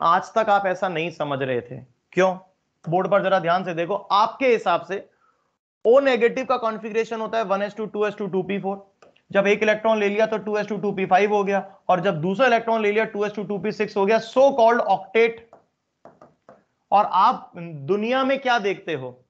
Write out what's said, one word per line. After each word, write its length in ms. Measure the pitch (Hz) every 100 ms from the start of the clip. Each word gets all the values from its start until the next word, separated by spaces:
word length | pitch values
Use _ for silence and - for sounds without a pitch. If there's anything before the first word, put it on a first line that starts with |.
आज 300 | 165 185 190
तक 120 | 226 214
आप 180 | 202 196
ऐसा 220 | 180 190
नहीं 220 | 160 170
समझ 320 | 160 147 139
रहे 180 | 135 123
थे, 160 | 120 135 - _ _
क्यों? 260 | 180 185 180 - _ _ _ -
बोर्ड 220 | 175 190
पर 120 | 202
जरा 160 | 185 190
ध्यान 260 | 165 180
से 100 | 185
देखो, 200 | 165 170
आपके 540 | 196 - 196 220 - 262
हिसाब 340 | 220 190 170
से 260 | - 196 - _ _ _ _ _ _ _
O 160 | 220 262
नेगेटिव 420 | 277 240 233 269
का 120 | 262 247
कॉन्फ़िगरेशन 640 | 220 214 220 220 226 226
होता 180 | 220 226
है 60 |
वन 180 | 196 196
एस 120 | 202
टू, 120 | 214 214
टू 200 | 208 208
एस 80 |
टू, 120 | 202 202
टू 160 | 190
पी 160 | 185 196
फ़ोर। 260 | 190 196 - _ - _ -
जब 140 | 196 196
एक 160 | 208
इलेक्ट्रॉन 360 | 214 214 226 220
ले 100 | 202
लिया 180 | 208 220
तो 120 | 214
टू 180 | 208 208
एस 100 | 202
टू, 100 | 202
टू 160 | 202
पी 140 | 196 185
फ़ाइव 280 | 185 208
हो 100 | 208
गया, 340 | 196 196 190 - -
और 120 | 180
जब 200 | 196 165
दूसरा 260 | 175 196 254
इलेक्ट्रॉन 360 | 226 226 226
ले 100 | 208
लिया 120 | 208
टू 200 | 220 202
एस 80 | 208
टू, 120 | 214
टू 140 | 190 202
पी 140 | 208
सिक्स 240 | 208 208 208
हो 100 | 196
गया, 120 | 226
so 240 | - 254 277
called 280 | 269 226 240 -
octet। 520 | 190 - 226 233 226 - - _ _ _ _ - _ - _ _ - _ _ -
और 120 | 196
आप 480 | 208 180 220 - - 180
दुनिया 680 | 170 151 139 208 226 262
में 140 | 262 269
क्या 180 | 254 240
देखते 360 | 202 180 -
हो, 300 | 143 127 123